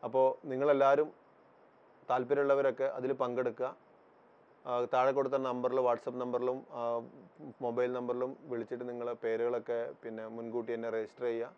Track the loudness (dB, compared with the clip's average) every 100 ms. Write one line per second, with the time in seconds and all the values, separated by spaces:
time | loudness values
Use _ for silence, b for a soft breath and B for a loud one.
0 | 0 4 4 2 -6 0 4 6 6 6
1 | 2 -4 _ _ -20 _ -20 _ -20 -20
2 | -2 -2 2 2 4 4 2 2 -2 -2
3 | -2 -2 -2 0 -2 -2 -6 -8 -20 -20
4 | -20 -20 -20 -20 _ -18 -4 0 2 4
5 | 4 4 2 0 0 0 0 2 2 2
6 | -2 -6 -4 -2 -2 -2 -8 -6 -2 -2
7 | -4 -18 -20 -18 -18 -6 -4 0 0 0
8 | -2 -2 -2 -6 -8 -6 -6 -6 -6 -6
9 | -6 -4 -2 0 2 0 -2 -4 -4 -8
10 | -10 -10 -10 -10 -6 -6 -4 -4 -2 -2
11 | -4 -4 -2 -2 -4